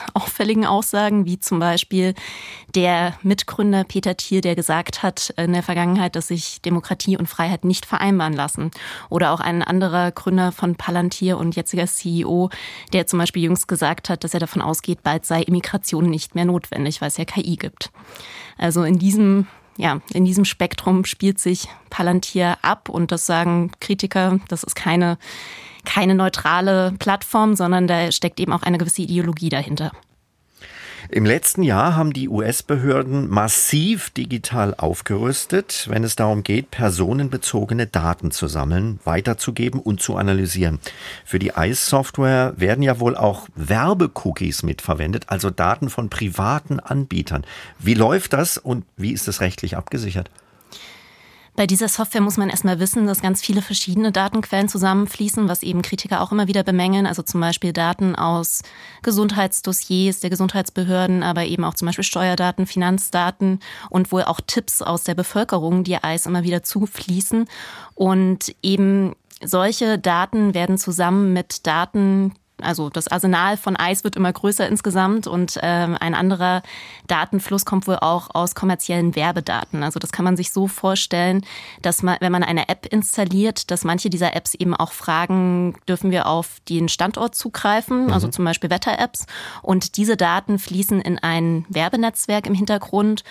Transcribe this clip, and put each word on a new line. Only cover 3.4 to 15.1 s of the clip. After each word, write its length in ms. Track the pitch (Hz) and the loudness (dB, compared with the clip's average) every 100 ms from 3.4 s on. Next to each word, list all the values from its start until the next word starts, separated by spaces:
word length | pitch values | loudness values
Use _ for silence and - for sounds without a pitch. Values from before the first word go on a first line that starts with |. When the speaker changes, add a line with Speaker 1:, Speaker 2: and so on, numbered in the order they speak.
| - - 208 196 | -2 0 2 2
Speaker 1:
Peter 320 | 185 196 190 185 | 2 -2 -2 -4
Thiel, 240 | - 190 | 0 0
der 140 | 180 170 | 2 0
gesagt 480 | 160 160 175 - | 0 0 -2 -4
hat 280 | 190 - - | -4 -2 -6
in 220 | - 170 | -2 0
der 80 | 175 | 0
Vergangenheit, 540 | 175 175 175 185 180 170 | 0 0 2 2 2 -2
dass 140 | - | -4
sich 320 | 170 - - | -4 -6 -8
Demokratie 560 | 175 170 - 185 - 190 | -2 -2 0 -2 0 0
und 100 | 170 | -2
Freiheit 380 | - 170 180 180 | -2 -2 0 0
nicht 200 | 185 - | -2 -2
vereinbaren 480 | - 196 196 156 | 0 2 4 2
lassen. 380 | 143 143 - 160 - - - - | 0 -2 -4 -6 -6 -14 -16 -4
Oder 220 | 170 160 | 2 2
auch 100 | 165 | 2
ein 200 | - 170 | 0 0
anderer 500 | - 185 185 175 175 | 0 2 2 2 0
Gründer 420 | - 190 185 180 | -2 0 2 2
von 220 | - 180 170 | 0 -2 -2
Palantir 600 | - 175 175 - 185 180 | -2 0 0 0 0 0
und 180 | 165 170 | 0 -2
jetziger 300 | - 160 175 | -4 -2 -2
C 360 | - 175 170 | -2 -2 -2
E 40 | - | 0
O, 240 | 175 185 - - - - | 2 0 -4 -14 -16 -2
der 120 | 185 165 | 0 2
zum 140 | 175 | 0
Beispiel 240 | 170 180 | 0 0
jüngst 240 | 165 180 - | 0 0 0
gesagt 420 | 175 156 165 - | 0 0 -2 -4
hat, 140 | 170 | -4
dass 100 | 165 | -4
er 60 | 175 | -4
davon 220 | 165 - | -2 -2
ausgeht, 420 | - 160 - 170 | -2 -2 -2 -2
bald 220 | 151 | 0